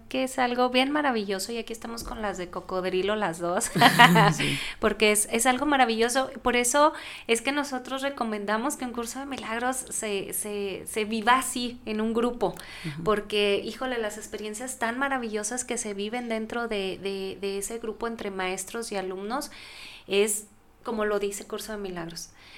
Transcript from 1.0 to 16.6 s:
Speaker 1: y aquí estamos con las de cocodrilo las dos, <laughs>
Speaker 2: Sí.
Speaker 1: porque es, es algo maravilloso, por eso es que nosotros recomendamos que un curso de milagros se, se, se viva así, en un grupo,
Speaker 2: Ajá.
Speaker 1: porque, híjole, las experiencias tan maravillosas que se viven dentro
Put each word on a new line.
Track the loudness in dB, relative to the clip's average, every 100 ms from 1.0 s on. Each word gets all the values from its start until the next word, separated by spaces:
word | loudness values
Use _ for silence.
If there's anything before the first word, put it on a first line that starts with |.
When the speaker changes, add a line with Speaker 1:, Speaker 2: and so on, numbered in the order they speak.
| 2 2 0 -4 -4
Speaker 1:
y | -6
aquí | -6
estamos | -8 -8 -8 -8
con | -4
las | -4 -4
de | -6
cocodrilo | -8 -4 -2 0 2 2 2
las | 0 0
dos, | 0 0 0 4
<laughs> | 6 10 10 10 8 6
Speaker 2:
Sí. | 0 -2 -6 0
Speaker 1:
porque | 0 4 4
es, | 4 2
es | 2 2
algo | 4 2
maravilloso, | 4 4 4 2 2 -2 0
por | 2 4
eso | 4 6 6 4 -10 -12 0
es | 2
que | 2
nosotros | -2 -2 -4 -6 -4
recomendamos | -4 -2 -2 -2 0 0 0 -2
que | -4
un |
curso | -4 -6 -6
de | -8
milagros | -8 -4 -2 0 -2 -4
se, | -6 -2 -2 -4
se, | -6 -4 -4 -4 -6 -6
se | -4
viva | -2 0 4 4
así, | 4 -4 -6 -6 -6
en | -2
un | 0
grupo, | 2 0 2 -2 -2 -12 -10 -8
Speaker 2:
Ajá. | -2
Speaker 1:
porque, | 2 0 0 0 2 2 -2
híjole, | -6 -4 -2
las | -4 -6
experiencias | -10 -8 -8 -8 -8 -2
tan | -2 0
maravillosas | 0 0 -2 -4 -2 -4 -4
que | -4
se | -4
viven | -4 -4 -4 -4
dentro | -4 -2 -4